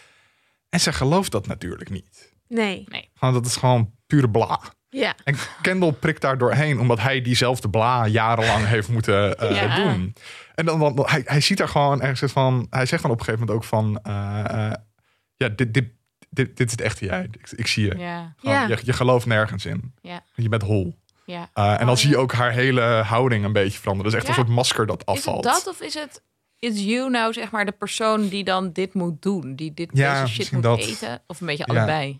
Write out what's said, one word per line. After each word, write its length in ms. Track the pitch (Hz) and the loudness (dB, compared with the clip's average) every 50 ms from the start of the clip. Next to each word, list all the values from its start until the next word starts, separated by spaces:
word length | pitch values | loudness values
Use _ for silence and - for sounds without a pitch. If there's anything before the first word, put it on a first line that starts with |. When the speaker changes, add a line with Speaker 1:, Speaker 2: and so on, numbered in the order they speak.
| - _ _ _ _ _ _ _ _ _ _ _ _ _ | -20 _ _ _ _ _ _ _ _ _ _ _ _ _
Speaker 1:
En 100 | - 175 | -2 0
ze 140 | - 175 147 | 0 0 0
gelooft 380 | - 135 135 165 190 190 - | 0 2 2 2 2 2 0
dat 160 | - 104 - | -4 -4 -4
natuurlijk 420 | - - - 87 87 - - - - | -4 -8 -8 -8 -10 -10 -10 -10 -10
niet. 440 | 98 92 - _ _ - - _ _ _ _ | -10 -12 -12 _ _ -20 -20 _ _ _ _
Speaker 2:
Nee. 380 | _ 240 226 214 202 185 - 202 | _ -4 -2 -2 -2 -4 -8 -12
Speaker 3:
Nee. 220 | - - - - _ _ _ | -14 -14 -14 -14 _ _ _
Speaker 1:
Want 140 | 135 131 127 | 0 2 2
dat 120 | 123 117 | 2 0
is 100 | 127 - | -2 -4
gewoon 360 | - - 127 127 117 110 - - _ _ | 0 2 4 4 4 2 0 -4 _ _
pure 220 | _ 151 147 127 113 | _ 4 4 4 4
bla. 300 | 101 117 110 - - - - - - _ _ _ | 4 2 2 2 -2 -6 -6 -14 -20 _ _ _
Speaker 2:
Ja. 260 | - 269 233 185 - - - | -4 -2 -2 -2 -4 -4 -4
Speaker 1:
En 120 | 151 143 127 - - - - | -4 -4 -4 -6 -10 -10 -4
Kendall 300 | 160 185 185 185 180 160 | -2 0 2 2 2 2
prikt 300 | 131 - - 160 151 - | 2 0 0 -2 0 0
daar 160 | - 139 131 | 0 0 2
doorheen, 420 | 123 123 117 110 131 156 151 143 120 | 2 2 2 4 4 2 2 2 2
omdat 200 | 123 123 117 110 | 4 2 2 2
hij 220 | 104 135 135 131 | 2 2 2 2
diezelfde 480 | 123 123 123 110 127 120 131 120 - 104 | 0 0 2 2 2 2 0 0 -2 0
bla 380 | 95 113 110 123 127 123 113 | 2 2 4 4 4 4 2
jarenlang 580 | 107 107 113 110 113 117 113 110 113 104 110 107 | 2 2 2 2 2 2 2 2 2 2 2 2
heeft 240 | 101 117 110 95 92 | 2 2 2 0 0
moeten, 480 | 117 113 110 - 101 98 104 95 - - | -2 0 2 2 4 4 4 2 0 0
eh, 160 | - 104 - | 0 0 0
Speaker 3:
Ja. 200 | 101 101 107 - | 0 2 2 2
Speaker 1:
doen. 380 | - 294 170 120 90 90 98 - - - - - - - - _ | 2 2 2 2 0 -2 -4 -8 -12 -18 -20 -20 -20 -20 -10 _
En 100 | - 165 | -2 -2
dan, 140 | 165 160 160 | 0 2 4
dan, 240 | 151 147 127 143 131 - | 2 2 2 2 2 2
hij, 120 | 156 147 127 | 2 0 0
hij 160 | - 139 151 | 2 2 2
ziet 160 | - - 202 | 4 2 2
daar 100 | 190 170 | 2 0
gewoon 340 | 147 - 151 143 143 143 127 | 0 2 2 4 4 2 2
ergens 300 | 120 139 131 - 147 135 | 0 0 0 0 -2 0
van, 360 | - 139 135 131 127 123 110 - | 2 2 4 4 2 2 0 -2
hij 160 | - 131 127 | -2 0 0
zegt 160 | 127 170 165 | 0 0 0
dan 100 | - 147 | 0 0
op 80 | 120 117 | -2 0
een 60 | - | -2
gegeven 200 | - 110 110 117 | -2 -2 -2 -2
moment 160 | 107 107 113 - | -2 -2 -2 -2
ook 40 | - | 0
van, 300 | - 110 107 107 104 - - | 0 0 2 0 -2 -4 -6
eh, 640 | 107 104 101 101 101 104 104 104 - - 113 107 107 | -6 -6 -6 -4 -4 -4 -4 -4 -4 -2 -2 -2 -4
eh, 20 | - - - _ _ _ _ _ _ _ _ _ _ | -4 -8 -12 _ _ _ _ _ _ _ _ _ _
"Ja, 120 | _ 131 117 | _ -2 -2
dit, 240 | 104 - 131 113 110 | 0 -2 -2 0 2
dit, 160 | 139 120 - - _ _ _ _ _ - _ | 0 0 -2 -8 _ _ _ _ _ -20 _
dit, 280 | - - 127 - - | -2 -2 -2 -2 0
dit 80 | - 127 | -2 -2
is 60 | 113 | -2
het 100 | 117 113 | -2 -2
echte 240 | - 113 - - 107 | -4 -4 -4 -4 -4
jij. 220 | 92 90 185 185 - | -4 -2 -4 -4 -6
Ik, 200 | - - - - - | -12 -16 -18 -16 -10
ik 120 | - - | -6 -4
zie 180 | - - 120 104 | -2 0 0 0
je. 120 | 98 92 | 0 -2
Speaker 3:
Ja. 360 | - 175 175 170 170 170 165 - | -4 -6 -8 -8 -10 -12 -14 -18
Speaker 1:
Gewoon, 180 | _ - 269 277 | _ -2 0 0
Speaker 2:
Ja. 120 | 277 240 | 2 2
Speaker 1:
je, 100 | 214 117 110 - | 0 -2 -2 -2
je 100 | 123 120 | -4 -2
gelooft 320 | - - 127 127 120 110 | 2 4 4 4 4 2
nergens 400 | 120 113 107 110 107 107 98 - | 2 2 2 2 0 -2 -8 -6
in. 280 | - - - 120 123 - _ | -6 -6 -6 -8 -10 -16 _
Speaker 3:
Ja. 220 | - 175 175 170 - _ _ | -16 -14 -14 -14 -16 _ _
Speaker 1:
Je 140 | - 117 110 | -4 -2 0
bent 120 | 113 107 98 | 0 0 0
hol." 340 | 98 107 98 92 87 - - _ _ _ _ _ | 0 0 0 0 -2 -6 -12 _ _ _ _ _
Speaker 3:
Ja. 240 | - 175 170 170 - _ | -14 -12 -12 -14 -8 _
Speaker 1:
Eh, 180 | 110 101 104 | 0 2 2
en 60 | 104 - | 2 2
dan 100 | 120 123 | 2 2
Speaker 3:
Oh, 60 | 127 | 2
Speaker 1:
zie 140 | 127 - 147 | 4 4 4
je 60 | 147 | 4
Speaker 3:
ja. 60 | 123 | 4
Speaker 1:
ook 100 | 135 120 - | 2 0 0
haar 180 | 117 123 123 | 0 0 0
hele 300 | 120 123 131 135 127 123 117 120 117 110 107 | 2 2 2 2 2 2 2 2 2 2 2
houding 400 | 101 113 117 135 127 117 104 104 | 2 2 2 2 2 2 0 0
een 80 | 113 104 | 2 2
beetje 260 | 104 98 104 - - | 2 2 2 -2 -4
veranderen. 320 | - 107 98 98 95 107 | -4 -4 -2 0 0 0
Dat 100 | 113 113 | 0 0
is 60 | - | 0
echt 80 | - - | 0 0
Speaker 3:
Ja. 60 | - | 0
Speaker 1:
een 60 | 123 | 2
soort 100 | 113 117 | 2 2
masker 280 | 123 127 - - - 110 | 2 2 0 0 0 -2
dat 120 | 104 - - | -2 -4 -6
Speaker 3:
Is 60 | - | -4
het 100 | - 95 | -4 -4
Speaker 1:
afvalt. 280 | 92 - - - - - | -4 -2 -4 -4 -2 0
Speaker 3:
dat 240 | 240 311 370 - | 0 0 0 -2
of 140 | 392 339 - | -6 -10 -10
is 120 | - 311 294 | -12 -10 -8
het 300 | 302 302 277 - - _ _ _ _ _ _ _ _ | -10 -10 -12 -14 -20 _ _ _ _ _ _ _ _
It's 180 | - 240 214 202 196 | -6 -4 -4 -2 -2
You 260 | 202 233 247 262 269 | -2 0 0 0 0
nou, 240 | 247 233 226 226 226 | 0 0 0 -2 -4
zeg 180 | 233 226 208 | -6 -10 -6
maar, 140 | 226 214 202 | -4 -4 -4
de 60 | 202 | -4
persoon 560 | 196 - 208 190 - - 226 220 220 214 208 | -4 -8 -10 -8 -4 -2 0 0 2 0 0
die 160 | 196 185 202 190 | -2 -2 -4 -2
dan 280 | 190 185 185 190 185 | -2 -2 0 -2 -4
dit 220 | 156 180 190 190 - | -4 -4 -6 -4 -2
moet 280 | 196 175 175 160 139 | -4 -2 -2 -4 -4
doen? 340 | - 190 202 180 123 131 135 | -4 -4 -2 -2 -6 -8 -10
Die 180 | 131 156 160 151 | -10 -10 -10 -8
dit, 160 | 170 170 170 - | -8 -10 0 2
Speaker 1:
Ja, 180 | 135 139 139 143 | 2 2 4 2
Speaker 3:
deze 140 | 139 135 | 0 0
shit 100 | 123 107 | -2 -2
Speaker 1:
misschien 200 | - - - 135 | -4 -6 -2 -2
Speaker 3:
moet 80 | 123 117 | 2 4
Speaker 1:
dat. 140 | 117 120 110 | 4 2 2
Speaker 3:
eten? 420 | 104 - 113 - 220 117 120 - - | 0 -4 -6 -6 -8 -8 -8 -10 -12
Of 120 | - 175 - | -16 -14 -8
een 60 | 175 | -6
beetje 160 | 160 147 151 - | -6 -4 -4 -4
Speaker 1:
Ja. 60 | - - | 0 0
Speaker 3:
allebei. 420 | 165 165 151 156 156 139 139 139 | 2 2 2 0 -2 -2 -6 -8